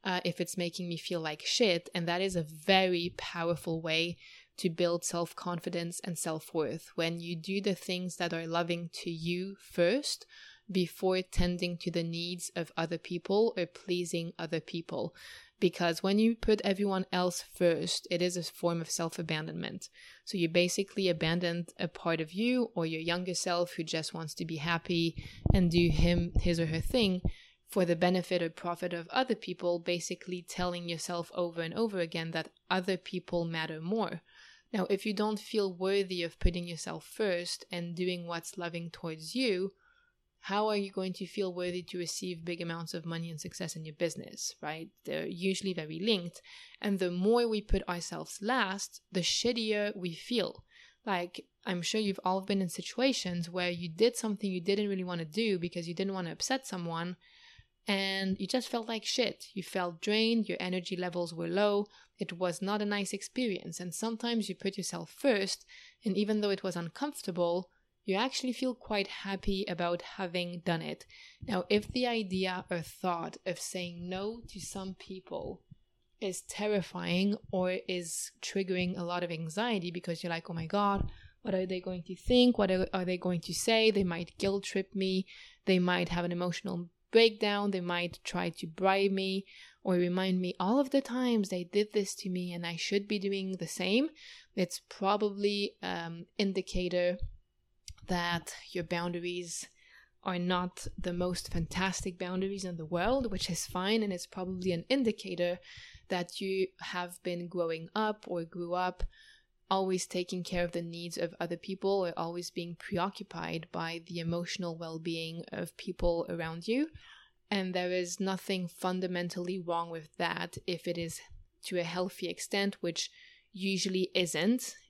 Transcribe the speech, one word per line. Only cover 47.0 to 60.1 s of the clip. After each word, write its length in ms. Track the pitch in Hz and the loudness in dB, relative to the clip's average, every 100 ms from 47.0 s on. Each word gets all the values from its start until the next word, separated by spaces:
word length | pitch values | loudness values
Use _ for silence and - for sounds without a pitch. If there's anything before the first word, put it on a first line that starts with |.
| 180 | 2
more 360 | 180 196 240 233 | 4 6 6 4
we 140 | 214 | 0
put 260 | 208 196 - | 2 0 2
ourselves 520 | 175 - 165 156 - | -4 -4 -8 -8 -4
last, 600 | 202 254 196 196 - - _ | 0 2 0 -2 -8 -12 _
the 80 | 185 | -2
shittier 760 | 165 - 233 240 220 208 208 | 0 2 2 0 0 0 0
we 200 | 208 180 | -2 -6
feel. 500 | 160 - 240 - - _ - - _ | -6 -2 0 0 -6 _ -20 -20 _
Like, 400 | - 185 175 - - _ - | -2 0 -2 -8 -14 _ -4
I'm 160 | 180 | -2
sure 180 | 170 220 | 0 2
you've 200 | 208 190 | 2 2
all 160 | 185 190 | 2 0
been 220 | 190 196 | 2 0
in 80 | 180 | 0
situations 800 | - - - 269 247 180 175 170 | -4 -6 2 2 2 -2 -2 -2
where 180 | 180 180 | 0 0
you 220 | 175 175 | -2 -6
did 260 | 160 226 247 | 4 4 4
something 340 | 220 196 202 | -2 0 0
you 120 | 180 | 0
didn't 260 | 170 202 208 | 2 2 2
really 160 | 190 | -2
want 140 | 180 170 | -2 -4
to 80 | 165 | -2
do 320 | 160 226 185 | 0 2 2
because 280 | 175 175 170 | 0 -4 -6
you 80 | |
didn't 200 | 170 196 | -2 -2
want 140 | 190 170 | -2 -4
to 40 | |
upset 340 | 160 - 262 - | -4 0 -2 -2
someone, 500 | 185 170 165 170 180 - - - - _ _ - | -6 -4 -2 -4 -6 -16 -20 -20 -20 _ _ 0
and 520 | 196 196 190 190 190 | 0 2 0 0 0
you 80 | 190 | 0
just 240 | 254 - | -2 0
felt 180 | 233 220 | -4 -2
like 160 | 226 | -4
shit. 440 | - - 220 - - | -2 0 0 0 -10
You 100 | 202 | -10
felt 380 | - 190 175 170 | -6 -2 -2 -2
drained, 480 | - | 0